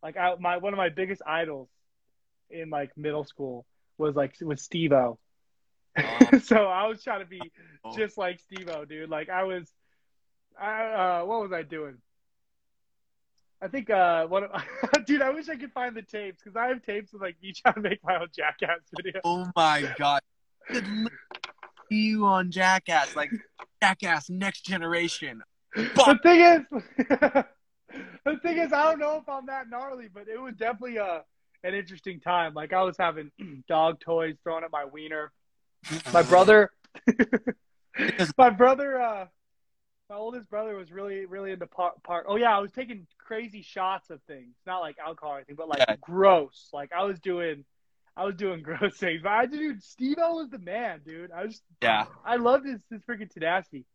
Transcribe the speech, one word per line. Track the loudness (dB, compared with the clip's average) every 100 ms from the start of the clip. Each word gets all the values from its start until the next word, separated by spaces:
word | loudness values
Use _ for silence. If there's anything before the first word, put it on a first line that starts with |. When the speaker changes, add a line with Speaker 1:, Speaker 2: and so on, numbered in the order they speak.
Speaker 1:
like, | -12 -2
I, | -2 0
my, | -2 -2
one | -4
of | -2
my | -2
biggest | -2 -6 -6 -4
idols | -4 -4 -8 -14 _ _ _ _ _ _ _ _
in, | -16 -8
like, | -6 -8 -8
middle | -6 -6
school | -8 -10 -10 -10 -16 _ _ _
was, | -2 0
like, | -2 -4
was | -8 -8
Steve-O. | -6 -2 4 4 4 -2 _ _ _ _ _ _ _ -4
Speaker 2:
Oh. | -4 4 6
Speaker 1:
<laughs> | 6
So | 4 2 4
I | 0 -2
was | -4
trying | -8 -8
to | -8
be | -14 -16 _ -20 -20 -14
Speaker 2:
Oh. | -6
Speaker 1:
just | -6 -4
like | -6 -6
Steve-O, | _ -16 -10 -10 -10
dude. | -14 -10
Like, | -8 -6
I | -4
was, | -4 -6 -10 _ _ _ _ _ _ _ _ -12
I, | -8 -6 -4 0 0 0
uh, | -2
what | -4
was | -4
I | -8
doing? | -8 -10 -10 -14 _ _ _ _ _ _ _ _ _ _ _ _ _ _ _ _
I | -8
think, | -8 -2
uh, | 2 4 4 2
one | -2 -2
of, |
<laughs> | -8 -10 -8 0 0 2
dude, | 0
I | 0
wish | -2 -6
I | -12
could | -10
find | -8 -8 -8
the |
tapes, | -12 -12 -12 -14
'cause | -14 -6
I | -4
have | -4
tapes | -6 -10 -10
of, | -12
like, | -12 -10
me | -16
<laughs> | 0 0
trying | 2
to |
make | -4 -6
my | -2 -2
own | -4 -6
Jackass | -6 -4 -4 -4 _ -12
video. | -10 -6
Speaker 2:
Oh | -4 -4 0 4
my | 6 4 0 -2
God. | 2 2 -2 _ _ _ -6
Could | -6 -4
li-, | -4 -4 -6 -20 -18 -18 -18 -20 _ -4
you | 0 2 4 4
on | 4 2
Jackass, | 2 4 4 2 2 2 -2
like, | -4 -6 -10 _ -20 _
Jackass | 0 2 -2 -2 -2
Next | -6 -6 -6 -6
Generation. | -4 -2 -2 -2 -4 -10 -12 -20 _ _ -6
Speaker 1:
The | 0 8 8 10
thing | 10 10
is, | 10 10 4 -10 -10 -4 0
<laughs> | 4 4 2 -2 _ _ _ _ -18 -18 -8 -6
the | -4
thing | -2 -2
is, | 0
I | 2 2
don't | 2
know | -2 -4
if | -6
I'm | -10 -8
that | -12 -10
gnarly, | -12 -10 -12 -16
but | -18 -14
it | -12
was | -12 -6
definitely, | -4 -4 -8 -6
uh, | -4 -6 -10 _ _ _
an | -6 -6
interesting | -8 -12 -12 -10
time. | -2 0 0
Like, | -4 -2
I | 0
was | 0 0
having | -2 -2 -12 _
<clears throat> | -16 -16 -2
dog | 2 2 2
toys | -2 -2 -2 -6
thrown | -8 -8
at | -6
my | -8 -8
wiener. | -12 -10 -8 -10 _ _ _ _ _ -10 -10 0
My | 2
brother, | 6 8 10 8 8 _ _ -4 0
<laughs> | 2 2 0 -4 -10 _ _ _ -4
Speaker 2:
Because | -4 0 0 8
Speaker 1:
my | 6
brother, | 8 4 6 -2 -2
uh, | -2 -4 -10 _ _ _ _ _ _ _ _
my | -12
oldest | -12 -12 -10
brother | -8 -6 -10
was | -14
really, | -12 -10 -10 -10
really | -12 -10
into | -10 -12
par-, | -4 -4 -4
par-, | -8 -8 -2
oh | 2
yeah, | 4 2
I |
was | 0
taking | -10 -12 -14 -20 _
crazy | -12 -10 -10 -16
shots | -16 -6 -4 -4 _
of | -20 _
things. | -20 -20 _ -10
Not, | -8
like, | -8 -10
alcohol | -12 -12 -10
or | -10
anything, | -12 -14
but, | -6
like, | 0
Speaker 2:
Yeah. | 0 0
Speaker 1:
gross. | -6 4 6 6 4 -10 -16
Like, | -12 -8
I | -4
was | -4 -6
doing, | -6 -4 -4 -8 -12 _ _ _ _ -10
I | -8
was | -6
doing | -6 -8
<laughs> |
gross | -10 -2 -2 -2
things. | -4 -4
But | -2
I, | 0 0
dude, | -2 -6 -8
Steve-O | -14 -8 -4 0 -2 -2
was | -8
the | -14
man, | -10 -8 -8 -10 -14
dude. | -18 -14
I | -10 -10
just, | -12 _ _
Speaker 2:
Yeah. | 0 0 -2 -8 -4
Speaker 1:
I | 0
loved | 2 2 0
his, | -12 _
his | -18
freaking | -12 -12 -12
tenacity. | -6 -2 -2 -4 -18 -20